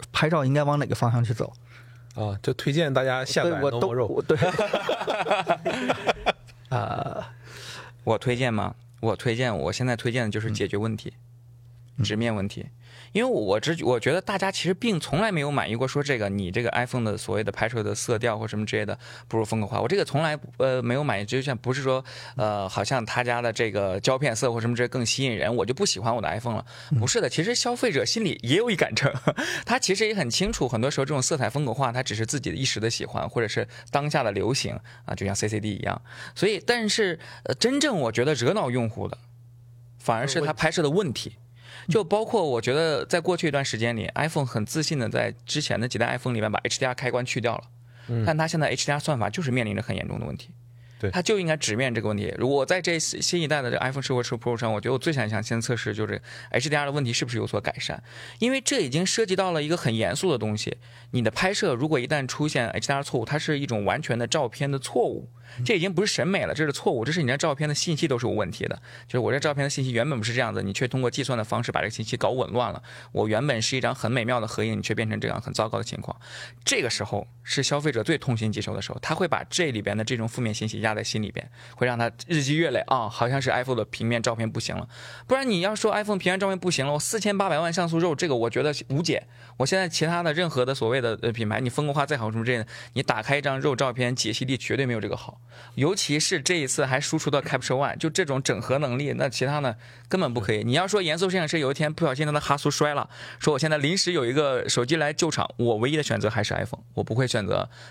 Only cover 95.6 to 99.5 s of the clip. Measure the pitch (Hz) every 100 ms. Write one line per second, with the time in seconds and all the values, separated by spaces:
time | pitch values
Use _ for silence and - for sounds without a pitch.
95.6 | - - 143 202 - 147 - 175 127 175
96.6 | 131 - 135 131 147 156 151 143 151 131
97.6 | - 131 135 - 160 - 143 135 135 123
98.6 | 123 135 143 123 143 120 139 - 127